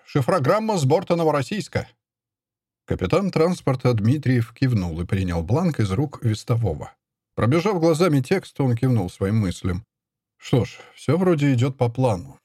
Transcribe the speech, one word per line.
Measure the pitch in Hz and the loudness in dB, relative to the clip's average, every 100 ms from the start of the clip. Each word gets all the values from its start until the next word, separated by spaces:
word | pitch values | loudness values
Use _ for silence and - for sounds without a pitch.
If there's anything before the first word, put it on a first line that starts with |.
шифрограмма | - 147 127 180 131 208 220 196 | -4 -2 2 2 2 2 0 0
с | |
борта | 135 175 185 170 | 2 2 0 0
Новороссийска». | 160 147 131 214 - - - _ _ _ _ _ _ _ _ _ - | 2 0 -2 -6 -6 -6 -8 _ _ _ _ _ _ _ _ _ -8
Капитан | 85 92 165 196 | -4 0 0 0
транспорта | 156 165 175 - 127 127 | 0 0 0 -2 0 0
Дмитриев | 117 107 147 123 127 113 | 2 2 0 2 0 -2
кивнул | - 131 113 87 82 | -2 0 0 -2 -4
и | 87 | -4
принял | 98 92 85 | -2 -2 -2
бланк | 80 135 185 139 | -2 0 0 -2
из | 101 | -2
рук | 95 147 - | -2 -4 -4
вестового. | 113 107 - 117 104 76 - - _ _ _ | -4 -4 -2 -2 -2 -4 -10 -20 _ _ _
Пробежав | - 113 165 190 185 | -2 0 2 2 2
глазами | 165 156 180 143 | 2 2 2 2
текст, | - 190 - - | 0 -2 -4 -4
он | 135 113 | -2 0
кивнул | 131 117 90 | 0 0 -2
своим | - 98 110 | -4 0 0
мыслям. | 98 - 92 90 - _ _ _ _ _ | 0 -2 -4 -6 -8 _ _ _ _ _
Что | - 131 | -2 0
ж, | - - - | 0 -6 -20
всё | - - 165 | -10 -2 0
вроде | 185 160 143 | 2 2 2
идёт | 123 139 - | 2 0 0
по | 120 | -2
плану. | 117 127 95 69 - | 0 0 0 -6 -20